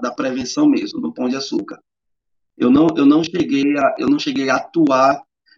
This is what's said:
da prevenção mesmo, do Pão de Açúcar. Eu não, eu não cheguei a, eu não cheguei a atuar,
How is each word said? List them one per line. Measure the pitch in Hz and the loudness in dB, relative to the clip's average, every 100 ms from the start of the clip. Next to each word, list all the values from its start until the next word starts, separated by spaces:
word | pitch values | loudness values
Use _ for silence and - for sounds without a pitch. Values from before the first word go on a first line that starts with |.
da | 120 | -6
prevenção | 131 131 127 123 - 101 | -4 -6 -4 -6 2 2
mesmo, | - - - | 2 -2 -6
do | - | -8
Pão | - 123 | -6 -4
de | 135 | -4
Açúcar. | - - - - _ _ _ _ _ _ _ _ | -4 -6 -8 -14 _ _ _ _ _ _ _ _
Eu | 123 | 2
não, | 135 160 - | 4 4 4
eu | 143 | 4
não | 151 | 4
cheguei | 165 180 135 139 143 143 | 0 -4 -2 0 0 0
a, | 135 - | 0 0
eu | 160 | -2
não | 143 | 0
cheguei | 151 131 135 | -2 -4 -2
a | 127 | -2
atuar, | - 170 151 131 135 - - _ _ | -2 0 2 4 2 0 -8 _ _